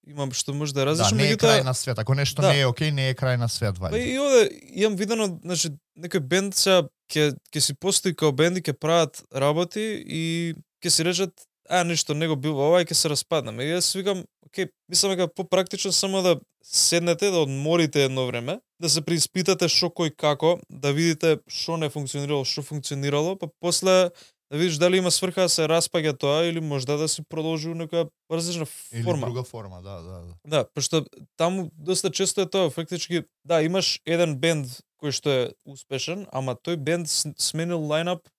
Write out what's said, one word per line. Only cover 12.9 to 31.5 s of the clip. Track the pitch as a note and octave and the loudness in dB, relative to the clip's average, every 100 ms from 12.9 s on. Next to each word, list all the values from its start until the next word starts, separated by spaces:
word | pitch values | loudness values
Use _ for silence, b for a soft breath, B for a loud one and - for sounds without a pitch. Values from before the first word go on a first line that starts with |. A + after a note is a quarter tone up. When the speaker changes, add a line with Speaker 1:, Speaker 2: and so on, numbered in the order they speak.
Speaker 1:
се | - D#3+ | 0 0
распаднеме." | D3 - D#3+ A#2 A2 | -2 -2 -2 -2 -6
И | C#3+ | -4
јас | F3 E3+ | -2 -2
викам, | F#3+ F#3+ F#3 - _ _ | -2 -4 -4 -8 _ _
"Окей, | - F3+ _ _ | -8 -8 _ _
мислам | F3 G3+ | -2 0
дека | F#3 F3 | 0 -2
попрактично | - E3+ F3+ F#3 G3+ G3 | -2 0 0 0 -4 -2
само | - G3 F#3+ | 0 0 2
да | F3+ E3 _ _ | 2 2 _ _
седнете, | - - - E3+ F3 E3 G3+ | -4 0 2 2 2 2 2
да | F3+ | 2
одморите | C#3 C3+ D3 E3+ D#3 C#3+ | 0 -2 0 2 4 2
едно | C3+ C3 B2+ | 2 2 -2
време, | A#2+ A#2+ G#3+ _ _ | -4 -6 -8 _ _
да | E3 | -2
се | D3 | -2
преиспитате | D3+ E3+ - F#3 F3 F#3 F3 | 0 -2 0 0 0 2 2
шо, | - F3 | 2 0
кој, | - E3 - | -2 -4 0
како, | D3+ C#3+ D#3+ F3 - | 0 2 2 2 -4
да | C3+ C#3+ | -4 -2
видите | C#3+ E3+ D#3+ E3 D3+ _ | 2 2 2 2 2 _
шо | - - E3 | -10 -6 -4
не | D3+ | -4
функционирало, | D3+ C3+ C#3+ C#3+ D3 | -4 -8 -6 -2 -2
шо | C3 - | -2 -6
функционирало, | C#3 D3+ - C#3 C#3+ C#3+ D#3+ F#3+ | -6 -8 -6 -4 -2 0 0 -4
па | D#3+ _ | -10 _
после | F3 - F#3+ F#3 F3+ B B _ _ | -2 0 6 6 4 B B _ _
да | D3 | -2
видиш | F3+ D3+ | -2 2
дали | F3+ F#3 | 4 4
има | F3+ | 2
сврха | - F#3 F#3+ | 0 0 0
да | F3+ | 0
се | - | 2
распаѓа | D#3 E3 E3 E3+ D#3 C3+ | 2 2 2 0 0 0
тоа | C#3+ D3+ | 2 2
или | E3+ E3 | 2 -2
можда | D#3+ C#3 B2+ D3 | -2 -4 -2 -2
да | D#3 | -2
си | - D#3 | -4 -6
продолжи | D#3+ D#3+ D#3+ D#3+ | -6 -4 -4 -6
у | |
некоја | E3 D#3+ E3+ D#3+ _ _ | -8 -4 -2 -2 _ _
различна | E3 E3+ E3+ D#3 - - | -4 -4 -4 -8 -10 -12
Speaker 2:
Или | A#2 | -6
Speaker 1:
форма." | A#2 D#3 B2 | -2 -2 -2
Speaker 2:
друга | B2 | -6
форма, | B2 A2+ G2 F2+ | -8 -12 -14 -16
да, | F#2 F#2+ | -14 -14
да, | E2+ | -14
да. | F#2 E2+ E2+ D3 | -16 -16 -20 -2
Speaker 1:
Да, | D3+ A2+ | -2 -2
пошто | - C#3 D#3+ - - - _ | -6 -2 -2 -2 -16 -20 _
таму | E3 | 0